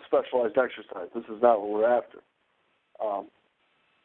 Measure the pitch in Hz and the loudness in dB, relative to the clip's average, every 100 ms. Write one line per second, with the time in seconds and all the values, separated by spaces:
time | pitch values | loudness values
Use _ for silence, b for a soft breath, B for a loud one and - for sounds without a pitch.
0 | - 147 - 127 113 131 120 113 - 98 | -2 -2 0 -2 0 0 -2 -4 -16 -14
1 | 87 120 113 107 120 107 104 107 117 120 | -12 -12 -12 2 4 4 0 0 2 2
2 | - - _ _ _ _ _ _ _ - | -2 -14 _ _ _ _ _ _ _ -10
3 | 107 98 90 _ _ _ _ _ _ _ | -6 -6 -8 _ _ _ _ _ _ _